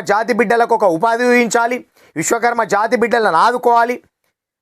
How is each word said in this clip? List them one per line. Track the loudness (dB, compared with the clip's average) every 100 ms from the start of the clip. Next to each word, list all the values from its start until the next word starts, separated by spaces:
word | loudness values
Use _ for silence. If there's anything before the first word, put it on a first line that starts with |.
| -2
జాతి | -2 0 -2
బిడ్డలకు | 0 0 0 2
ఒక | 0 0
ఉపాధి | 0 0 2
ఊహించాలి, | 2 2 0 -2 -4 -12 _ _ -8
విశ్వకర్మ | -4 -2 0 -2 -2
జాతి | -2 0 0
బిడ్డలను | 0 0 2 2 2
ఆదుకోవాలి, | 2 0 2 0 -4 _ _ _ _ _ _